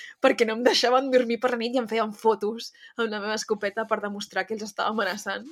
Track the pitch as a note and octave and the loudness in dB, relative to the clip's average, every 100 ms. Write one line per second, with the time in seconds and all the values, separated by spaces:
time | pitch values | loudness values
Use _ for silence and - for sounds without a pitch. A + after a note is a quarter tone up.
0 | - - C4+ - A3 A3 B3 - A#3+ B3+ | -18 0 2 4 2 4 4 4 4 4
1 | C4+ B3+ A#3 A#3 B3+ A#3+ A3+ B3+ A3+ A3 | 4 4 4 0 0 0 -2 -2 0 0
2 | A3 G#3 A3 G#3 G#3 A3+ - - - - | -2 0 2 2 0 -4 -10 -16 -16 -4
3 | A3+ G#3+ G3+ G#3+ - G#3+ G3+ G3+ A3 G#3+ | -4 -4 -4 -4 -4 -2 -2 -4 -2 -2
4 | G#3 G3+ G#3 F#3+ F#3 A3 G#3+ - G3 A3 | -2 -8 -6 -4 -4 -6 -8 -4 -2 0
5 | G3 G3+ G3+ G3 B3 | -2 -4 -6 -8 -8